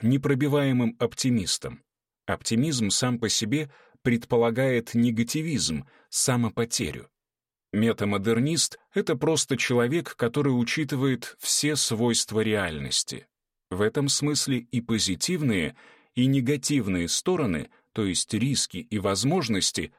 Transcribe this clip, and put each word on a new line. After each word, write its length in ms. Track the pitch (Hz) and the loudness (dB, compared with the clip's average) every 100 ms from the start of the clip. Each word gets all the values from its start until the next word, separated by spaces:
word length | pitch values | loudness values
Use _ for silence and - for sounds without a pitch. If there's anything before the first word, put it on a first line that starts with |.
непробиваемым 960 | 110 135 139 131 147 147 135 123 117 - | 2 2 2 0 2 2 2 2 0 0
оптимистом. 840 | 117 - 131 120 85 - 64 - _ _ _ _ - | -2 0 0 0 0 -4 -6 -14 _ _ _ _ -6
Оптимизм 640 | 95 - 113 160 127 101 | -4 0 0 0 0 0
сам 300 | - 127 120 | 0 0 0
по 100 | 110 | -2
себе 400 | - 107 147 143 - _ _ | -2 -2 -2 -4 -12 _ _
предполагает 960 | 127 117 - 120 117 117 131 123 117 117 | 0 0 2 2 4 2 2 0 0 2
негативизм, 880 | 120 113 117 156 165 127 - 76 - _ _ | 2 2 0 -2 -2 -2 -2 -4 -8 _ _
самопотерю. 1000 | - - 120 113 - 117 - 82 - - _ _ _ _ _ _ | -2 0 2 0 -2 -4 -2 -4 -6 -14 _ _ _ _ _ _
Метамодернист — 1080 | 104 113 - 104 101 104 113 143 160 - - _ 196 | 0 2 2 0 0 0 2 2 0 -2 -4 _ -4
это 200 | 196 151 | -2 0
просто 400 | 151 156 - 127 | 0 0 0 -2
человек, 580 | - 120 120 165 - - | 0 2 2 0 -4 -4
который 440 | 117 143 143 123 | -2 0 2 2
учитывает 760 | 117 160 147 135 135 123 - - | 0 -2 -2 0 0 0 -6 -8
все 380 | - - 147 147 | -2 0 0 0
свойства 640 | - 110 120 113 - 110 | 0 2 2 2 0 0
реальности. 880 | 110 104 90 76 67 - - 65 - _ _ _ _ | 0 0 -2 -4 -4 -4 -4 -8 -14 _ _ _ _
В 120 | 92 | 0
этом 260 | 107 147 139 | 0 2 0
смысле 520 | - 147 147 - 127 | 0 0 0 0 -2
и 200 | - 123 | -2 -4
позитивные, 960 | 117 110 95 90 - 175 143 98 76 - - - _ 123 | -2 0 0 -2 -2 -2 0 0 -2 -6 -20 -20 _ 0
и 100 | 131 | 2
негативные 840 | 135 123 147 143 143 101 90 85 | 2 2 0 0 0 0 -2 -2
стороны — 600 | - - 175 120 78 - _ _ | -2 0 0 0 -2 -6 _ _
то 140 | - 98 | -4 -2
есть 280 | 85 - | -2 -2
риски 440 | 107 135 127 - 92 | 0 0 0 -2 -6
и 200 | - 107 | -6 -2
возможности, 920 | 98 98 127 185 117 98 - - - | 0 0 2 2 0 0 -2 -2 -6